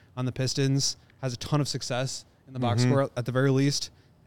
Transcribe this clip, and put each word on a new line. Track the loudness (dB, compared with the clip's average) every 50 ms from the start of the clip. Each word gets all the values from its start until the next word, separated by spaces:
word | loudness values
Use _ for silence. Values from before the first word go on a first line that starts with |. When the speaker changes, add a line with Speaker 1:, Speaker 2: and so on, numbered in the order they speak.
| -16 -14 _
Speaker 1:
on | -4 -4
the | -4 -2
Pistons, | -2 -4 -2 0 0 2 2 2 2 0 -2 -4 -6 -12 -20 _ _
has | -8 -8 -6
a |
ton | -8 -4 -2 0 0
of | 0 -2
success | -4 -6 -6 -4 -4 -2 -2 -4 -6 -10 -14 _ _ _ _
in | -12 -6
the | -2
box | 0 2 2 4
Speaker 2:
Mm-hmm. | 4 4
Speaker 1:
score | 4 4 2 0 -2
at | -6 -6
the | -2
very | 0 2 2 4
least, | 4 4 2 2 0 -2 -6 -8 -12 -18 _ _ _ _ _